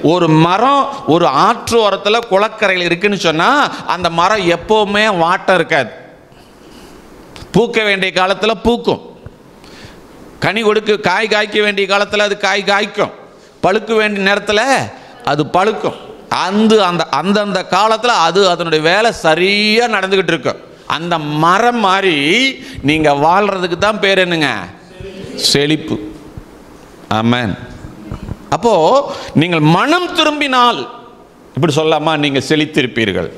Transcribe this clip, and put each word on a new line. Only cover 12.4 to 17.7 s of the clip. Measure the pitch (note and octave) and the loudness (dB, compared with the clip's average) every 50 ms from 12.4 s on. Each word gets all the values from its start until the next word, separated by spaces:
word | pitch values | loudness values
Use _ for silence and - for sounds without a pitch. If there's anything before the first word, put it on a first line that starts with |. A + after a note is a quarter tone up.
| - G3 F#3+ G3+ G3 F3+ | -2 -2 -2 -2 0 0
காய்க்கும், | G3+ G3 G#3+ G3+ - G#3+ F#3 G#2 - - - - - - - - - - | 0 0 0 -4 -2 -4 -4 -4 -4 -14 -20 -20 -20 -20 -20 -20 -14 -2
பழுக்க | - E3+ G3 A3 G#3+ A3 A3+ | 0 0 0 0 0 0 0
வேண்டிய | A3 G#3+ G#3+ G#3 G3 G3 G3 G3+ | 0 0 0 -2 0 0 0 0
நேரத்துல | G#3 G#3 G#3 G#3 G#3 A#3 C4+ C4+ G#3+ B2 G2+ - - - - - - - | 0 0 -2 0 0 2 2 0 0 -2 -4 -10 -16 -20 -20 -20 -8 -4
அது | - C#3+ D3 D3+ | -2 -2 -2 -2
பழுக்கும். | B2+ - F3 F#3+ G#3+ G#3+ - - D3 - - - - - - - - | 0 0 0 2 2 0 -2 -4 -6 -6 -8 -16 -20 -20 -20 -8 -6
அந்த, | A#2 B2+ D#3 F3+ G3 G#3 A3 A3 A3 G#3+ G3 | -4 -2 -2 0 0 2 4 4 4 4 4
அந்த, | F3 F3 E3+ E3 - | 2 0 -2 -2 -2
அந்தந்த | - C#3 D#3 F#3+ G3+ G#3 G#3 G3+ F#3+ F#3 F3 | -2 -2 0 0 0 0 0 -2 -4 -4 -4
காலத்துல | - | 0